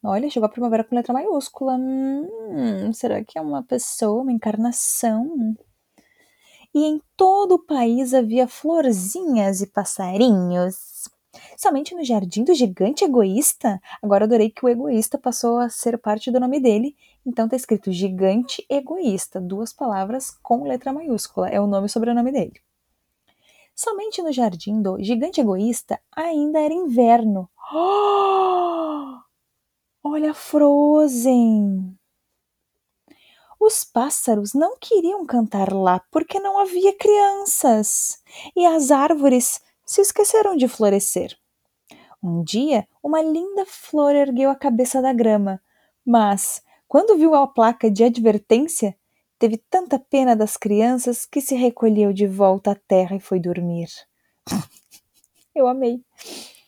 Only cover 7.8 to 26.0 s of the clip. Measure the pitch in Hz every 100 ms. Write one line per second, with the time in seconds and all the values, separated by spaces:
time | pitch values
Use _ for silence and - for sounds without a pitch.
7.8 | 233 240 254 262 220 233 247 - 302 330
8.8 | 269 202 185 349 349 240 196 190 196 -
9.8 | 190 - 185 196 254 196 180 180 180 185
10.8 | - - - _ _ - - - 415 277
11.8 | 302 349 269 220 185 202 269 339 226 180
12.8 | 190 302 370 247 196 202 294 - 247 190
13.8 | - - 208 196 214 233 220 - 254 240
14.8 | 285 226 220 277 254 240 240 240 240 -
15.8 | 240 233 - 214 - 247 247 285 254 208
16.8 | 262 - _ _ 262 240 226 254 - 208
17.8 | - 180 196 185 190 208 247 - - 277
18.8 | 262 349 302 190 - 190 180 196 220 -
19.8 | 262 196 190 254 - - - 240 277 254
20.8 | 269 277 320 220 - - 185 202 202 196
21.8 | 202 226 226 240 240 269 175 - _ _
22.8 | _ _ _ _ _ _ _ _ _ -
23.8 | - 403 440 415 330 254 226 175 - 214
24.8 | 190 190 196 233 302 381 226 185 220 233
25.8 | - -